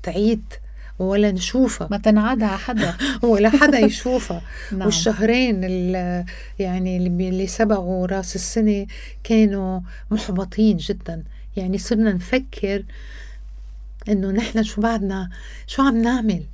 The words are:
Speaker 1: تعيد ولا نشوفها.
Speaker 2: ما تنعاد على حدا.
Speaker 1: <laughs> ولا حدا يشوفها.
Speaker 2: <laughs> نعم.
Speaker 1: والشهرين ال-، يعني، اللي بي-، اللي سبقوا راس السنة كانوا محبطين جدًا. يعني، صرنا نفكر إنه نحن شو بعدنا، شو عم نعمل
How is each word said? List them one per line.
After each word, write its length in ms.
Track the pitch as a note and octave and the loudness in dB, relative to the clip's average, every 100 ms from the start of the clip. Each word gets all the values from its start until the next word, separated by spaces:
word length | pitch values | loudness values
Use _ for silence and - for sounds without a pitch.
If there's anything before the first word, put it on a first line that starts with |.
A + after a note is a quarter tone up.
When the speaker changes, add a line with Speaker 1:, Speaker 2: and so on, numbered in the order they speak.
Speaker 1:
تعيد 400 | - F3 G#3+ A3 - - - - - - | -4 2 2 2 -4 -14 -14 -14 -14 -4
ولا 320 | F#3 G3+ G#3 | 0 4 4
نشوفها. 560 | F#3 F3+ B3+ B3+ - D#3+ | 2 0 2 2 2 -4
Speaker 2:
ما 60 | G3+ | 0
تنعاد 460 | A3 G#3+ G#3+ B3+ | 4 6 4 2
على 140 | G#3+ G3 | 0 -2
حدا. 360 | - A3+ F#3+ E3+ C#4 | -4 0 0 -2 -4
Speaker 1:
<laughs> 140 | A#3+ | 0
ولا 260 | A#3+ G#3 G#3+ | 4 6 6
حدا 300 | C4+ D4 C4 | 8 6 8
يشوفها. 600 | G#3+ - B3 B3+ - E3+ - - | 4 4 0 0 -2 -8 -8 -14
Speaker 2:
<laughs> 120 | - | -8
نعم. 100 | F#3+ | 0
Speaker 1:
والشهرين 800 | G3 E3 - - A3 B3 B3+ G3 | 0 2 0 2 2 4 2 0
ال-، 640 | F#3 F#3 F3+ F#3 F3+ F3 F3+ - - - | 0 0 0 0 -2 -4 -6 -12 -14 -4
يعني، 380 | F#3 F#3 F#3 F3+ | -2 0 0 0
اللي 120 | F3+ | 0
بي-، 200 | F3 F#3 | 0 0
اللي 180 | F#3 F#3+ | 0 -2
سبقوا 600 | - A3 G3+ F3+ F#3 F3+ | 0 2 2 0 -2 0
راس 280 | F#3+ F3+ F#3 | -2 -4 -6
السنة 500 | F3+ A3+ G#3+ G3+ G3 - - - | -2 2 2 2 -4 -12 -14 -14
كانوا 560 | - A3 G#3+ G3 F#3 F#3 F3+ - - | 2 4 4 2 -2 -4 -6 -14 -4
محبطين 680 | G#3+ - F#3 F#3 - A3 F3+ | -4 0 -2 -2 2 4 4
جدًا. 460 | D3 G#3 - E3 - - - - | -2 -6 -6 -10 -12 -14 -10 -6
يعني، 200 | F#3 G3 | -2 -4
صرنا 360 | - A3 A3 | 0 2 4
نفكر 680 | F#3 F3+ C4 C4 - G3 G3+ - - - - - - - - - - - - - | 2 0 -2 -2 -6 -4 -4 -6 -14 -16 -14 -14 -14 -14 -14 -14 -14 -16 -12 -2
إنه 220 | G#3 F#3+ | 0 2
نحن 320 | G3 A3 A3 | 0 0 0
شو 180 | G#3+ - | 0 0
بعدنا، 480 | A3+ A3+ G3 F#3+ F3+ - - - - | 0 0 -2 -4 -6 -10 -16 -16 -8
شو 140 | - | 2
عم 200 | C4+ A3+ | 2 4
نعمل 420 | A#3 B3+ A3 E3+ D3 | 2 2 0 0 -4